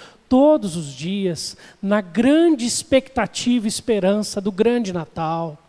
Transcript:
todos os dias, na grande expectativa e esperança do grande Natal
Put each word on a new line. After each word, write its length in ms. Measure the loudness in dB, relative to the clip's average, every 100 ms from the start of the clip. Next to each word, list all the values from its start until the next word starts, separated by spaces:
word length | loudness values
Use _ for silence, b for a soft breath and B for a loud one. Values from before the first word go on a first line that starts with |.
| B B 0
todos 460 | 4 6 4 0 -8
os 180 | -10
dias, 640 | -10 -8 -4 -4 -4 -8 -14 B B
na 200 | -2 -2
grande 640 | -2 0 4 4 4 2 -2
expectativa 1000 | -6 0 0 0 -4 -4 -4 0 0 0
e 20 |
esperança 720 | -4 -2 0 2 0 -2 -6
do 120 | -4
grande 420 | 0 2 2 -2
Natal 640 | -6 -8 -6 -4 -4 -6 -10